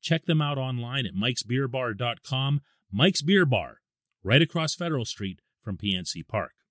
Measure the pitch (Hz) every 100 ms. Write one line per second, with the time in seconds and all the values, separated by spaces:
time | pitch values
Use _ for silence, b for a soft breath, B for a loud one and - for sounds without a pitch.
0 | - 160 - 156 147 139 131 123 120 135
1 | 113 92 117 123 104 123 135 131 123 104
2 | 120 117 - 131 135 143 _ _ _ 95
3 | 165 185 147 196 160 113 69 55 _ _
4 | _ _ 92 127 165 170 156 - 170 147
5 | 113 - 98 - _ _ - 92 104 92
6 | 87 85 76 107 82 _ _